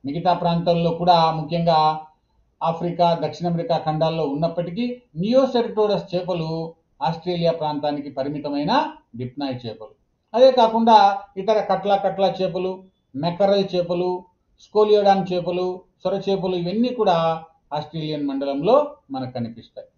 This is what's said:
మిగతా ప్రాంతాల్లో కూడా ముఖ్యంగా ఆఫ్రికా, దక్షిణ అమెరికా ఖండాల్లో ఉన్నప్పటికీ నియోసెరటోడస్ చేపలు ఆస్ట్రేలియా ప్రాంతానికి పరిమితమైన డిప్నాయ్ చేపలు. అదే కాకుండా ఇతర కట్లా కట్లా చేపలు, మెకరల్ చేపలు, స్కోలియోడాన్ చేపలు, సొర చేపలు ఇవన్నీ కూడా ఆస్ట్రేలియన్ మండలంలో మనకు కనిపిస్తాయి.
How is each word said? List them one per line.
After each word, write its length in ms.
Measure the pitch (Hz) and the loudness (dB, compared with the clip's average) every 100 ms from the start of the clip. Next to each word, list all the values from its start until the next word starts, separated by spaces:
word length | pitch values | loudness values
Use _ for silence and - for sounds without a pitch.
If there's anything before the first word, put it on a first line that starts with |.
| 135 | -6
మిగతా 280 | 156 175 | -2 0
ప్రాంతాల్లో 580 | 175 170 170 175 170 170 | 0 0 0 0 2 0
కూడా 400 | 165 175 170 160 | 0 4 4 4
ముఖ్యంగా 760 | 156 143 170 170 156 156 156 - _ _ _ _ _ | 0 -4 -2 2 4 4 0 -8 _ _ _ _ _
ఆఫ్రికా, 560 | 165 170 175 165 170 165 | -4 -2 -4 2 2 2
దక్షిణ 240 | 151 - 170 | -4 -4 -4
అమెరికా 300 | 170 156 160 | -2 -2 -2
ఖండాల్లో 500 | 156 156 160 160 147 | -2 0 0 0 -2
ఉన్నప్పటికీ 760 | 143 165 170 175 180 247 247 _ 151 | -2 -2 -4 -6 -6 -6 -6 _ -6
నియోసెరటోడస్ 1000 | 196 254 262 247 214 196 208 190 - 175 | 2 2 4 0 -2 0 0 0 -2 -6
చేపలు 600 | 180 175 160 165 165 - _ _ | -4 -4 -4 -6 -8 -14 _ _
ఆస్ట్రేలియా 500 | 151 165 180 175 170 | -4 -4 -4 0 0
ప్రాంతానికి 580 | - 151 147 147 147 143 | 0 -4 -2 -4 -4 -8
పరిమితమైన 840 | 131 139 151 147 143 151 254 302 - _ - | -6 -6 -6 -6 -4 0 0 -2 -8 _ -12
డిప్నాయ్ 500 | 123 - 139 123 117 | -12 -8 -8 -8 -12
చేపలు. 320 | 107 107 _ _ _ _ | -14 -18 _ _ _ _
అదే 180 | 226 262 | 4 6
కాకుండా 720 | 254 226 226 226 220 202 196 - 190 | 6 2 4 6 8 6 2 -8 -8
ఇతర 240 | 190 214 | -2 -2
కట్లా 340 | - 190 202 196 | 0 -2 0 0
కట్లా 320 | 190 170 190 | 0 0 -2
చేపలు, 560 | - 185 180 185 185 - _ _ 135 | 0 -4 -4 -6 -8 -16 _ _ -6
మెకరల్ 600 | 165 170 196 202 190 180 | -4 0 2 2 0 -2
చేపలు, 500 | 170 175 180 180 - _ _ _ | -2 -2 -2 -4 -10 _ _ _
స్కోలియోడాన్ 760 | _ 208 214 208 196 190 185 | _ 2 4 6 6 4 2
చేపలు, 500 | 180 180 180 180 180 _ _ | -2 -2 -2 -4 -6 _ _
సొర 180 | 185 196 190 | -4 -4 -2
చేపలు 260 | 196 185 180 | -2 0 -2
ఇవన్నీ 340 | 170 208 247 | -2 0 0
కూడా 560 | 247 208 170 165 165 - _ _ | 2 2 4 2 -2 -8 _ _
ఆస్ట్రేలియన్ 540 | 147 147 165 156 147 143 | -8 -8 -8 -6 -4 -4
మండలంలో 680 | 139 139 139 175 269 294 - _ | -4 -4 -2 4 4 4 -8 _
మనకు 200 | 135 127 | -10 -8
కనిపిస్తాయి. 560 | 127 117 113 - - - | -8 -8 -10 -20 -20 -20